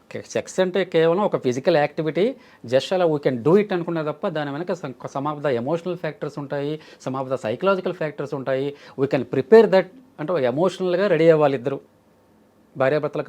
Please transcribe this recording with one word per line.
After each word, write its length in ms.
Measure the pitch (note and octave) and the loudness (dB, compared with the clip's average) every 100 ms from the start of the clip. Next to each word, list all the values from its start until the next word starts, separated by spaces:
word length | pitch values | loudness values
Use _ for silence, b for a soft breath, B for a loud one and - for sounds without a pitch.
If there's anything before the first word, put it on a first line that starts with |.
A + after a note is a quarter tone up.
| - | -14
కే-, 140 | A2 - | -14 -8
సెక్స్ 240 | A#2 - - | -6 -4 -2
అంటే 160 | F#3 G3 F3+ | 0 0 0
కేవలం 280 | E3 E3 F3 G3 | 2 2 2 0
ఒక 80 | D3 C3 | -2 -2
ఫిజికల్ 320 | B2 F3+ D#3+ | -2 2 2
యాక్టివిటీ, 420 | D3 - D#3 D#3 A3+ C4+ b b A#2 | 2 -2 -4 0 -2 -2 b b -2
just 180 | B2+ - F#3 | 0 0 0
అలా 100 | F3 | 2
we 60 | D3+ D3 | 2 0
can 100 | B2 A2+ | 0 4
do 60 | G3 | 4
it 80 | G#3 F#3 | 4 -2
అనుకున్నా 260 | E3+ E3 D3+ | -4 -4 -4
తప్ప 180 | D3 G#3 D#3 | -4 -4 -4
దాని 140 | C#3+ C#3 | -6 -6
వెనక 160 | F3 E3+ | -6 -6
some, 120 | C#3+ B2 - C#3 | -8 -10 -10 -6
some 120 | C#3+ | -6
of 60 | D3 C#3+ | -4 -2
the 60 | A#2+ | -2
emotional 340 | B2 E3 F3+ E3+ | -2 -4 -4 -8
factors 320 | D#3 D3 D3+ D3 | -8 -8 -10 -8
ఉంటాయి, 300 | C#3 C#3+ C#3+ D3+ B B C3 | -8 -6 -6 -6 B B -8
some 120 | C3 | -6
of 40 | C3 | -4
the 80 | C3 | -4
psychological 520 | A2 A#2+ F#3+ F#3+ F#3 E3+ | -4 -2 0 0 -2 -4
factors 320 | D#3 C#3+ C#3+ C#3+ | -6 -6 -8 -6
ఉంటాయి. 280 | B2+ C3 C#3+ C#3+ B B | -4 -2 -4 -8 B B
We 80 | C3+ | -2
can 120 | C#3 A#2 | -2 -2
prepare 340 | C#3 - A3 G#3 F#3+ | -4 6 6 8 4
that 140 | F3+ - - - | 0 -6 -20 -12
అంటే 240 | D#3 F3 B2 | -6 -2 0
ఎమోషనల్‌గా 560 | C3 F#3 F3+ F#3 F3 G3+ | 0 -2 -2 -2 0 2
రెడీ 140 | D#3 E3 D#3+ | 4 6 6
అవ్వాలి 220 | D3 C3+ | 6 2
ఇద్దరు, 200 | B2+ C#3 - _ _ _ _ _ _ _ _ - | -4 -6 -10 _ _ _ _ _ _ _ _ -2
భార్యాభర్తలు 420 | C3+ D3+ C#3+ D3+ | 0 2 -2 -4